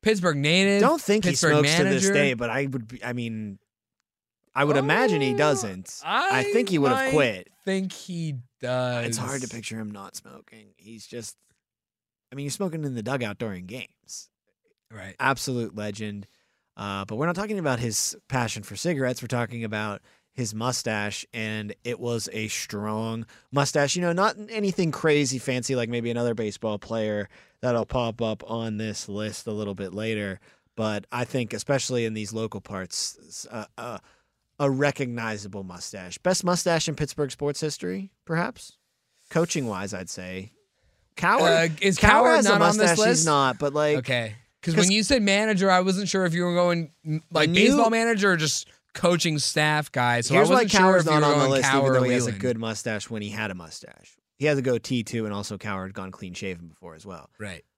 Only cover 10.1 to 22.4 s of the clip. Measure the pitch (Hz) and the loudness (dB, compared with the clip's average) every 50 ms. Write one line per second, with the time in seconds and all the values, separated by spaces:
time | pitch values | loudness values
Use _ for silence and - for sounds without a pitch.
10.1 | _ - _ 113 - - - _ - 110 107 101 95 _ 92 101 113 110 - - | _ -16 _ -18 -20 -20 -20 _ -20 -20 -20 -20 _ _ _ -20 -20 -20 -18 -14
11.1 | - 120 113 - - _ _ _ _ _ _ _ _ _ _ _ _ _ _ _ | -12 -12 -12 -12 -16 _ _ _ _ _ _ _ _ _ _ _ _ _ _ _
12.1 | _ _ _ _ - 139 143 143 135 - 196 185 156 165 151 143 127 120 104 117 | _ _ _ _ -12 -8 -8 -8 -6 -4 -6 -4 -4 -4 -6 -4 -4 -4 -4 -4
13.1 | 135 135 120 107 101 - 120 110 98 90 90 90 110 131 101 - _ _ _ _ | -4 -2 -2 -4 -4 -6 -6 -6 -6 -8 -10 -12 -12 -14 -14 -16 _ _ _ _
14.1 | - - - _ _ _ _ _ _ _ _ _ _ _ _ _ 110 104 92 98 | -18 -18 -18 _ _ _ _ _ _ _ _ _ _ _ _ _ -18 -16 -16 -16
15.1 | 95 _ 127 131 135 123 - - 131 120 117 104 90 107 104 104 101 107 110 104 | -10 _ 0 0 0 0 -2 -4 -4 -4 -4 -6 -6 -8 -8 -8 -6 -8 -8 -8
16.1 | 104 101 101 _ _ _ _ _ _ _ _ _ _ - 101 101 98 98 98 101 | -8 -10 -12 _ _ _ _ _ _ _ _ _ _ -10 -8 -6 -4 -6 -6 -6
17.1 | 113 110 147 170 175 170 202 214 214 196 170 147 127 117 120 117 104 - - - | -4 -2 -2 -2 -2 -2 -4 -6 -6 -4 -2 -2 -2 -2 -2 -4 -4 -2 -4 -4
18.1 | - - _ _ - 127 120 113 - 117 101 - 104 101 - 170 175 139 135 123 | -6 -10 _ _ -2 -2 -2 -2 -4 -8 -10 -12 -12 -6 -4 -2 -2 0 0 -2
19.1 | 123 - - 110 131 120 120 107 117 117 113 107 104 107 107 107 101 98 _ _ | -2 -4 -4 -2 -2 -2 -2 -2 -4 -8 -8 -6 -4 -4 -4 -4 -6 -10 _ _
20.1 | _ _ _ _ _ - 123 107 110 107 113 127 123 - - 117 110 104 104 104 | _ _ _ _ _ -6 -6 -6 -4 -2 -2 -2 -2 -2 -2 -2 -2 -2 -2 -4
21.1 | 104 - - _ - 117 110 110 107 110 107 104 107 _ _ 120 120 101 117 120 | -6 -8 -12 _ -8 -8 -6 -6 -6 -6 -8 -10 -12 _ _ -8 -8 -6 -4 -4
22.1 | 120 117 107 - - 110 | -4 -4 -6 -6 -6 -6